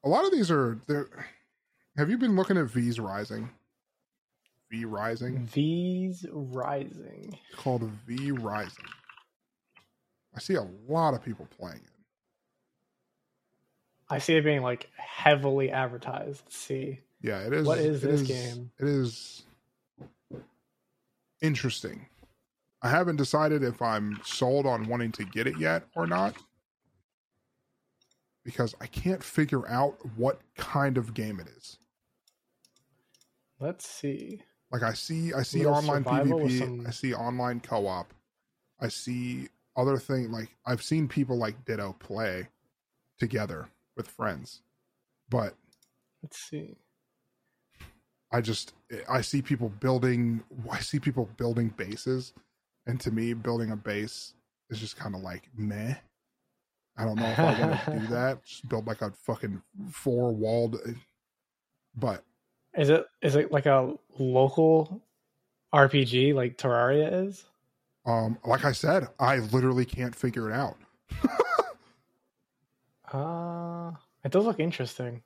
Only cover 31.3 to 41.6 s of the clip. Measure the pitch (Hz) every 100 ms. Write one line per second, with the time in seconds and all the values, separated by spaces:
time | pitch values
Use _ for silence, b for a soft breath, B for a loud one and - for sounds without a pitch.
31.3 | 101 85 60 - - _ _ _ _ _
32.3 | _ _ _ _ _ _ _ _ _ _
33.3 | _ _ _ 143 180 - - 143 135 -
34.3 | 202 - _ _ 123 113 107 - 165 165
35.3 | 139 127 139 147 147 151 143 127 127 139
36.3 | 165 143 127 127 120 120 117 131 117 117
37.3 | 123 123 117 - 113 101 92 85 - _
38.3 | _ _ _ _ _ 120 - - 123 123
39.3 | 127 135 _ _ - 131 135 - 131 117
40.3 | 113 113 _ - 123 - 160 143 - 131
41.3 | 123 110 117